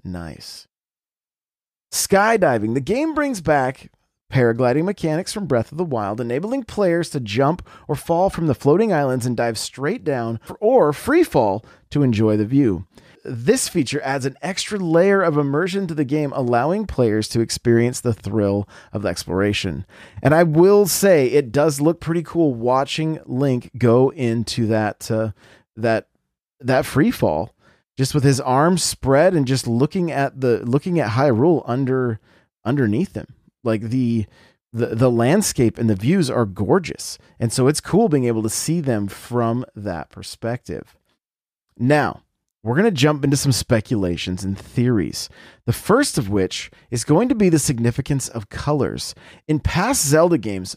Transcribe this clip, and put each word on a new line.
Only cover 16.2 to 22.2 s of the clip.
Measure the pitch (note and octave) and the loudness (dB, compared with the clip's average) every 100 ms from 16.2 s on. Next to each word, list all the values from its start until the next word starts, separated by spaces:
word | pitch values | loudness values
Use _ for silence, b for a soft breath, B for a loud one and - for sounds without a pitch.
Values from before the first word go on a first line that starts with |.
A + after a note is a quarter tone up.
| C#3+ | -2
allowing | C#3+ A#2+ A#2+ C#3+ G3+ G3+ | -4 0 0 0 -2 -4
players | - A#2+ G#2+ G#2+ | 0 2 0 -2
to | A#2 | -2
experience | A2+ - A#2+ A#2 A#2+ A#2+ | -2 -2 2 4 2 -2
the | B2 | -4
thrill | A2 G2 A2 G2+ G2+ G#2 B B | -4 -4 -2 0 0 -4 B B
of | G#2 | -6
exploration. | G2 F2 - F2+ G2+ G#2 G2 D2 - B B B | -6 -6 -4 -2 0 -2 -4 -8 -12 B B B
And | C3+ | 2
I | D#3 | 4
will | E3+ D3+ F#3 G3+ G3+ | 4 6 6 6 4
say, | - - E3 B2+ | 2 4 4 4
it | C#3 B2+ | 2 0
does | C3+ D#3 C#3 | 0 0 2
look | D3 E3+ | 0 0
pretty | D3+ E3+ | -4 -6